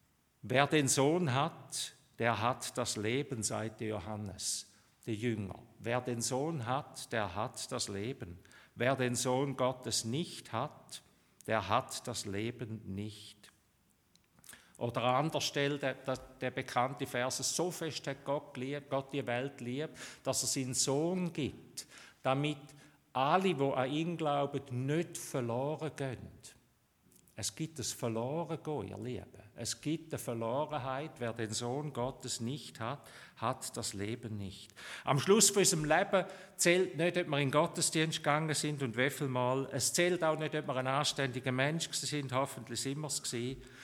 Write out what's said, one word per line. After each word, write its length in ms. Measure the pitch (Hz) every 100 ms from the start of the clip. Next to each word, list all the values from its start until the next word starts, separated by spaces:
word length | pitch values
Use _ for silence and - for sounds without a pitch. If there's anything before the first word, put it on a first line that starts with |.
| _ _ _ _
Wer 240 | 107 127 139
den 200 | 156 131
Sohn 460 | 139 139 175 165
hat, 600 | 127 160 - - - - - _ -
der 220 | 117 104
hat 360 | 117 127 - -
das 200 | 117 -
Leben, 460 | 104 131 143 117
sagte 440 | 101 110 110 110 113
Johannes, 840 | 104 107 107 101 98 - - - - _ _ -
der 80 |
Jünger. 440 | 107 120 107 95 - - -
Wer 240 | 107 123
den 180 | 120 117
Sohn 460 | 110 131 151 165 113
hat, 440 | 135 - - -
der 240 | 113 101
hat 380 | 95 123 - -
das 160 | 123 -
Leben. 500 | 98 110 139 87 87 - - -
Wer 200 | - 120
den 200 | 131 123
Sohn 420 | 120 131 127 143 -
Gottes 480 | 127 131 120 -
nicht 480 | 113 135 180 - -
hat, 500 | 113 147 - - - _ _ _ _ -
der 220 | 110 95
hat 380 | 117 131 - -
das 200 | 117 104
Leben 560 | 98 113 120 117 107 95
nicht. 560 | 98 107 101 - - - _ _ _ _ _ _ _ _ _ - - - -
Oder 280 | 120 117
an 220 | 123 131 156
anderer 140 | 151
Stelle 380 | - 147 143 143
der, 160 | 135
der, 220 | 127 - 127 - -
der 100 | 127
bekannte 560 | 131 127 123 131 135 135
Vers, 320 | 123 127 127 131
so 160 | - 175
fest 380 | 170 160 - 143
hat 160 | 135
Gott 300 | - 147 -
geliebt, 360 | 131 131 143 139
Gott 220 | 135 139
die 120 | 143
Welt 360 | 117 120 139 139
lieb, 300 | 123 131 160 - - -
dass 180 | 135 127
er 60 | 123
seinen 260 | 139 127
Sohn 580 | 120 - 139 170 185 175
gibt, 540 | 165 120 - - - - - - -
damit 360 | 131 135 147 147 - - - _ _
alle, 420 | 127 139 180 190
die 80 | 143
an 280 | 139 135 131
ihn 260 | 147 165 165
glauben, 720 | 151 143 139 135 - 123 135
nicht 300 | 156 170 -
verloren 760 | - 139 120 117 143 156 156
gehen. 340 | - 135 113 85 - - - _ _ _ _ _ - - -
Es 180 | 110
gibt 240 | - 160 156
das 140 | 110
Verlorengehen, 960 | - 120 113 123 160 156 160 156 147 98
ihr 100 | 98
Lieben. 440 | 120 101 92 - - -
Es 240 | 117 -
gibt 320 | 147 160 160
eine 60 | 135
Verlorenheit. 960 | - 117 113 135 151 147 131 131 151 -
Wer 140 | 120
den 200 | 113 110
Sohn 400 | 110 120 139 147
Gottes 480 | 127 127 135 123 -
nicht 380 | 113 139 - -
hat, 220 | 113 143 - - - -
hat 400 | 117 131 - 120
das 160 | 113
Leben 440 | 98 101 120 120 104
nicht. 360 | 98 - - - - -
Am 140 | - 135
Schluss 320 | 185 220 220
von 100 | 208
unserem 240 | 180 165
Leben 400 | 151 160 196 190 - - - -
zählt 400 | 175 180 185 147
nicht, 200 | 175 175
ob 100 | 170
wir 100 | 143
in 100 | 139
den 20 |
Gottesdienst 680 | 147 160 170 - 165 156 -
gegangen 360 | 147 151 160
sind 280 | 143 151 143
und 140 | 131 110
wie 140 | 135
viel 160 | - 139
Mal. 420 | 127 123 135 135
Es 200 | 131 -
zählt 300 | - 175 175
auch 160 | 160 151
nicht, 160 | 156
ob 120 | 151 143
wir 100 | 131
ein 100 | 131
anständiger 640 | 139 147 - 135 123 131
Mensch 340 | 127 139 165 -
gewesen 200 | - -
sind, 260 | 147 135
hoffentlich 480 | 127 135 - 117 113
sind 200 | 135 139
wir 80 | 151
es 140 | -
gewesen. 400 | - 120 123 - - -